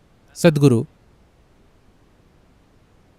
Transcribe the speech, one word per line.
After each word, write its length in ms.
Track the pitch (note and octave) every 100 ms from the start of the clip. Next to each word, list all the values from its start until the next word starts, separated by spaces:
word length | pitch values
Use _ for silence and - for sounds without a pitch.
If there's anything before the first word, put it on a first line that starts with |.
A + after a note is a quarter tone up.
| _ _ _ -
"ಸದ್ಗುರು, 520 | F3 D3+ C#3+ A#2 C#3 _ _ _ _ _ _ _ _ _ _ _ _ _ _ _ _ _ _ _ _ _ _